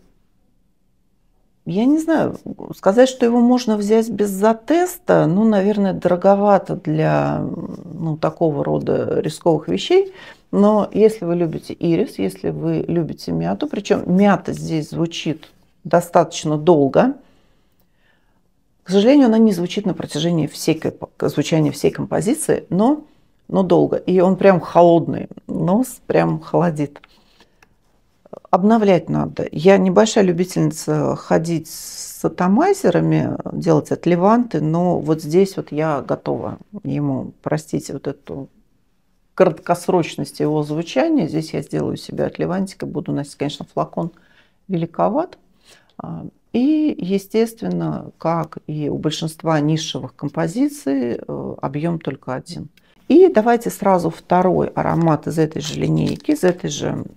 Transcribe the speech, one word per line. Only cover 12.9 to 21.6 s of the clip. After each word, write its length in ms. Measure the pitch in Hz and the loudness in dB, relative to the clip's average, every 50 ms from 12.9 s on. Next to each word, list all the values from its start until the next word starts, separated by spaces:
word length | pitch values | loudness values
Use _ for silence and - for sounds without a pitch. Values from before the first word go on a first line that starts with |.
| 170 170 160 143 - - - 175 | -2 -2 -2 -4 -6 -10 -8 -6
мяту, 340 | 170 165 165 170 202 - 294 | -4 -4 -2 -4 -4 -4 -6
причем 360 | 302 - 208 202 - 196 - - - 180 | -6 -6 -6 -2 -2 -2 -2 0 0 2
мята 380 | 185 202 202 190 - - - | 4 4 4 4 2 -2 -6
здесь 380 | 156 147 156 160 165 156 147 - | -8 -8 -6 -4 -4 -4 -4 -6
звучит 580 | 156 156 170 165 165 - - 160 147 - - - _ _ _ _ _ _ - | -4 -4 -4 -4 -4 -6 -6 -6 -6 -6 -10 -20 _ _ _ _ _ _ -2
достаточно 760 | 156 160 175 170 - - 180 160 165 - - - 156 151 151 | 0 2 2 2 2 2 2 2 2 -2 -6 -4 -4 -4 2
долго, 560 | 151 180 170 147 139 131 - 160 214 262 285 - - _ _ _ _ _ _ _ _ _ _ _ _ _ _ _ _ _ _ _ _ _ _ _ _ _ _ _ _ _ _ _ _ 175 | 4 4 4 4 4 4 4 2 2 2 0 -4 -10 _ _ _ _ _ _ _ _ _ _ _ _ _ _ _ _ _ _ _ _ _ _ _ _ _ _ _ _ _ _ _ _ 0
к 20 | |
сожалению, 360 | 185 202 202 247 285 294 262 | 2 4 6 6 6 6 6
она 100 | 226 220 | 6 6
не 160 | 220 226 220 | 6 4 4
звучит 320 | 190 170 175 180 - 208 202 | 4 2 -2 -4 -4 -4 -2
на 80 | 190 | -2
протяжении 540 | 156 - - - - 147 160 170 175 160 151 | -4 -4 -6 -6 -4 -2 0 0 0 0 0
всей 280 | 151 - - - 160 156 156 | -2 -6 -4 -2 -2 -2 0
комп-, 300 | - 139 - - - - _ - | -2 -6 -6 -8 -12 -16 _ -4
звучания 520 | - - - 151 143 - 254 160 | -4 -2 0 -2 0 0 2 2